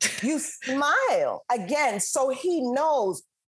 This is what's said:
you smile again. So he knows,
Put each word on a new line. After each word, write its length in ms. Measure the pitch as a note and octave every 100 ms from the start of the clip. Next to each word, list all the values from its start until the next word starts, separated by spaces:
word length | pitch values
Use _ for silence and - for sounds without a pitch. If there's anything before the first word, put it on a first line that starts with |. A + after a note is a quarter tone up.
| - -
you 180 | A3+ D4+
smile 1040 | - - - C4+ C#4+ G#4+ C5 G3 C3+ F3+ -
again. 480 | A#3+ F3+ D4 C#4 G3+
So 300 | - D4 C4
he 320 | C4 F4+ E4+
knows, 640 | B3 B3+ D#4 C#4+ G3 F3 - _ _